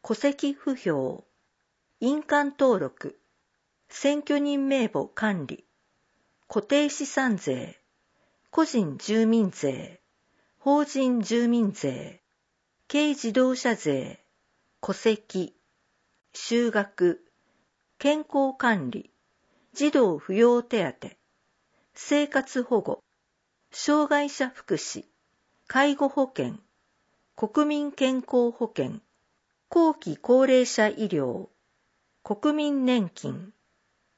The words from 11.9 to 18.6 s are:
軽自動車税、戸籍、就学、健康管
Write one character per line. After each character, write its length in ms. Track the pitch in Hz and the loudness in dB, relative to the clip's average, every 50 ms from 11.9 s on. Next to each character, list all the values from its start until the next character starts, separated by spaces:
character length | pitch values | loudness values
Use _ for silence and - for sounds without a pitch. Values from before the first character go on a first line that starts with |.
| 123 113 - - - _ _ _ _ _ _ _ _ _ _ _ _ _ _ - | -4 -6 -10 -14 -18 _ _ _ _ _ _ _ _ _ _ _ _ _ _ -4
軽 260 | - 294 302 302 285 | 0 0 2 0 0
自 160 | 285 - 226 | -2 -4 -2
動 240 | 208 254 254 254 254 | 2 2 2 2 0
車 200 | 247 - 240 220 | 0 0 -2 -2
税、 440 | - - 151 139 131 127 - - - _ _ _ _ _ _ _ _ _ _ _ - | 0 0 -2 -2 -2 -4 -6 -12 -18 _ _ _ _ _ _ _ _ _ _ _ -14
戸 120 | - - 190 | -8 -8 -6
籍、 600 | - - 226 214 208 _ _ - 185 175 - _ _ _ _ _ _ _ _ _ _ _ _ _ _ _ _ - | -2 0 0 0 0 _ _ -6 -6 -6 -6 _ _ _ _ _ _ _ _ _ _ _ _ _ _ _ _ -18
就 360 | - - - 233 240 240 226 | -14 -6 -2 0 0 0 2
学、 520 | 208 214 202 - - - 180 175 - - _ _ _ _ _ _ _ _ _ _ _ _ _ _ _ | 0 0 -2 -2 -2 2 2 2 2 0 _ _ _ _ _ _ _ _ _ _ _ _ _ _ _
健 220 | - - 285 302 302 | -2 0 0 0 0
康 340 | 302 - - 277 269 269 262 | -2 -2 0 0 0 0 -2
管 340 | 262 | 0